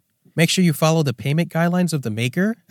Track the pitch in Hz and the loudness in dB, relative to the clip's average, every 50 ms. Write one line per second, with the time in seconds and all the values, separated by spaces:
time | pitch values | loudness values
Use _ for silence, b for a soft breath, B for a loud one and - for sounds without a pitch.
0 | _ _ _ _ _ _ _ 151 165 - - 190 185 170 143 - 160 156 160 165 | _ _ _ _ _ _ _ 0 0 2 2 2 2 2 2 2 2 2 2 2
1 | 151 135 117 - - 139 147 165 170 165 - 160 170 175 175 180 180 165 160 143 | 0 0 -4 -4 -4 -2 -2 -2 -2 -2 -2 -2 0 0 2 0 0 0 -2 -4
2 | - 113 107 110 120 123 - 175 190 220 226 - _ - | -4 -4 -4 -2 -2 -2 0 0 0 -2 -2 -6 _ -2